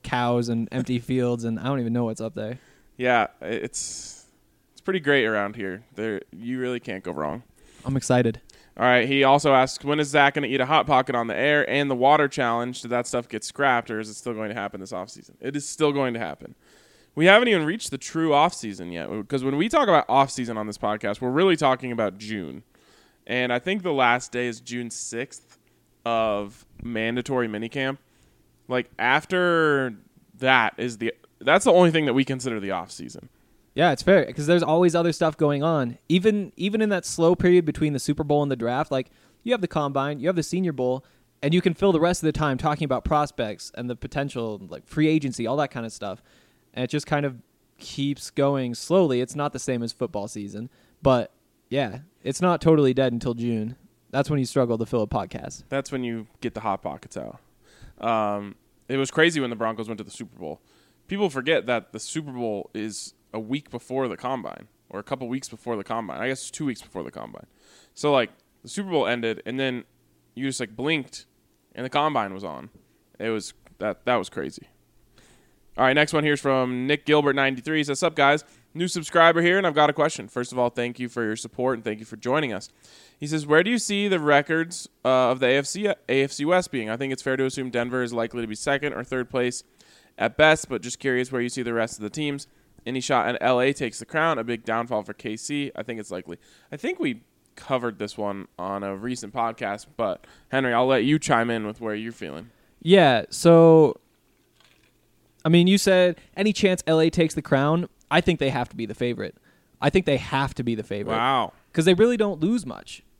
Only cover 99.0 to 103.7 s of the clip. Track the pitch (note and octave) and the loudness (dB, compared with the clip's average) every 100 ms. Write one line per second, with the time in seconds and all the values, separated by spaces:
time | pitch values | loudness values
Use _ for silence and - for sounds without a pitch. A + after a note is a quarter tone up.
99 | A#2 B2 G#2 B2 A#2 A2+ A2 G#2 - - | -8 -10 -8 -4 -4 -4 -6 -6 -10 -6
100 | G#2+ - - - _ C3+ C3 A#2 B2+ C3 | -4 -4 -10 -20 _ -2 2 2 4 4
101 | B2 D3+ - A#2+ A#2 A#2 G#2+ G#2+ A2+ G#2+ | 4 2 2 2 2 -2 -6 -8 -8 -6
102 | A2+ A2 D#2 D2 A#2 _ _ _ D#3+ F#3+ | -8 -10 -10 -12 -14 _ _ _ 6 8
103 | D3+ A#2 - - E3+ E3 E3 | 8 4 0 2 8 10 10